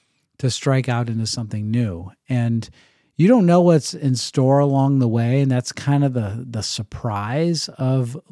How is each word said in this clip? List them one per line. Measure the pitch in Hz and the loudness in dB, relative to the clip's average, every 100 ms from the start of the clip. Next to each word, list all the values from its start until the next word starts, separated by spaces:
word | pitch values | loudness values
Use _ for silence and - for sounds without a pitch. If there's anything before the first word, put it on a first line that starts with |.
| _ _ _ _ | _ _ _ _
to | 131 | -4
strike | - 143 135 123 | -2 0 0 0
out | 120 117 | -2 -2
into | 113 113 | -4 -4
something | - 113 107 107 | -6 -8 -6 -2
new. | 117 113 85 92 - _ | -2 -2 -4 -12 -18 _
And | 127 117 113 107 - _ _ _ - | -2 0 -2 -4 -16 _ _ _ 0
you | 175 | 4
don't | 247 175 | 6 6
know | 175 | 6
what's | 175 160 - | 6 4 2
in | 180 143 120 | -4 -2 -2
store | - - 131 139 | -2 0 2 4
along | 143 135 135 135 | 4 2 2 2
the | 120 | 2
way. | 117 117 135 | 0 0 2
And | 139 | 2
that's | 123 - | 0 -2
kind | - - 143 | -6 -2 0
of | 143 | 0
the, | 123 104 110 131 | -2 -4 -6 -8
the | 113 | -8
surprise | - - 104 - 120 104 104 139 170 160 - - | -8 -8 -10 -8 -6 -6 -4 -2 -2 -2 -6 -4
of | 131 135 120 127 - | 0 0 -2 -6 -14